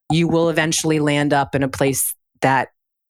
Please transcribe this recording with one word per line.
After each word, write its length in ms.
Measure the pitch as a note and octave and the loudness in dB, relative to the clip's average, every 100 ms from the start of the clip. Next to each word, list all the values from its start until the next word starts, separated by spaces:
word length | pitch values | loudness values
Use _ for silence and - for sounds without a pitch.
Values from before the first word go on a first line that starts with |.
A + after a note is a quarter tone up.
| _ | _
you 160 | D#3+ E3+ | 0 2
will 220 | E3 E3+ | 2 2
eventually 500 | D#3+ D#3+ D#3 D#3+ D#3 | 0 0 -2 -2 0
land 340 | D3 D3 D3 | 0 0 0
up 200 | C#3+ C#3 | 0 0
in 80 | C#3 | -2
a 60 | C3+ | -2
place 480 | - C#3 C3 - - _ _ | 0 -2 -2 -6 -8 _ _
that 280 | C3 C3+ - _ _ _ _ | 0 0 -2 _ _ _ _